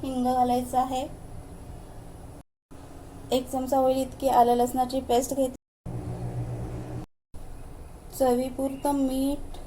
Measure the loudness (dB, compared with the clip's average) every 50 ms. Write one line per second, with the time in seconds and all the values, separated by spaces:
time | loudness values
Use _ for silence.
0 | -4 -4 -2 0 2 2 4 4 4 4 4 0 0 2 2 2 2 2 0 -4
1 | -4 -4 -8 -12 -14 -12 -12 -12 -12 -14 -14 -14 -14 -14 -14 -14 -14 -14 -14 -14
2 | -14 -14 -14 -14 -14 -14 -16 -16 -18 _ _ _ _ _ -18 -16 -16 -16 -16 -16
3 | -16 -14 -14 -14 -4 0 0 0 0 0 -2 -2 0 2 4 6 6 6 4 4
4 | 0 -2 -4 -2 0 4 8 8 8 8 8 6 4 2 4 0 0 2 0 -2
5 | 0 4 4 4 4 2 2 2 2 0 0 -8 _ _ _ _ _ -8 -6 -6
6 | -6 -6 -6 -6 -6 -6 -4 -4 -4 -4 -6 -6 -6 -6 -8 -8 -8 -8 -8 -10
7 | -10 -12 _ _ _ _ -12 -12 -10 -10 -12 -12 -12 -14 -14 -14 -16 -16 -18 -18
8 | -16 -14 0 4 4 4 6 4 2 -2 -2 -2 -2 -2 -2 0 0 2 2 4
9 | 2 2 2 2 2 0 0 -2 -4 -8 -10 -12 -12